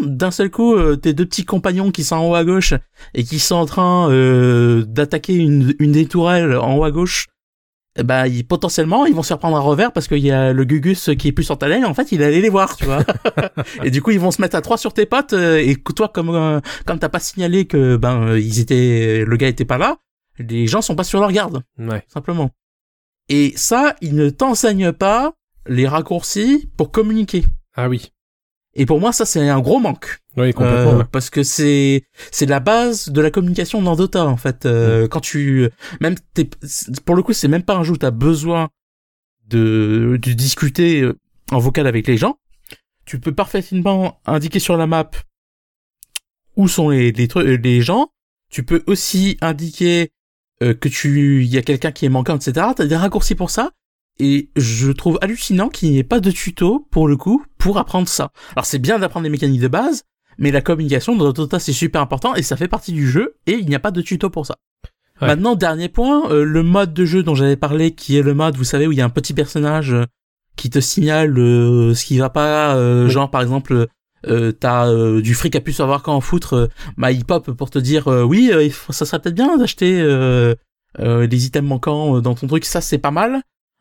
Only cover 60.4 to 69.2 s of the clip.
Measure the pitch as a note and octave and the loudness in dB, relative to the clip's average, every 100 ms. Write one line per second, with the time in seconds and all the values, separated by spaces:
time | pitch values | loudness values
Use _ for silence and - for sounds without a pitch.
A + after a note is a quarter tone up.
60.4 | C#3+ C#3 - D#3+ D3 C3 - A3+ C#3+ C3 | 0 0 0 -2 0 -2 0 2 2 0
61.4 | D3+ F3+ - B2 E3 D#3+ C3+ C#3 B3 - | -4 -4 -2 -2 -2 -2 -2 -2 -2 -2
62.4 | C3+ C3+ F3+ A3 - D#3 C3+ D3 B3+ _ | -4 -4 -4 -4 -6 -2 0 0 -2 _
63.4 | - A3+ D#3+ C#3 F3+ F3 - F3 G3 E3 | -4 -2 -2 -2 -2 -4 -4 -4 -4 -6
64.4 | - - _ _ - _ _ - C#3 D3 | -10 -12 _ _ -20 _ _ -4 0 2
65.4 | A3+ G3 E3+ D#3+ F3 - B3+ D4 D#4+ D3+ | 2 2 0 -2 -4 0 2 2 2 2
66.4 | D3+ D#3+ E3 G3 F#3 D#3 E3+ F#3 E3 C#3 | 2 2 4 2 2 0 0 2 2 2
67.4 | C#3 C#3 D3 D#3 E3 E3 - C#3+ C#3 C#3+ | 2 0 0 0 0 -2 0 2 2 2
68.4 | D#3+ C3 A#2+ C#3+ D#3+ C3+ A#2+ B2+ | 0 -2 -2 0 0 2 0 -2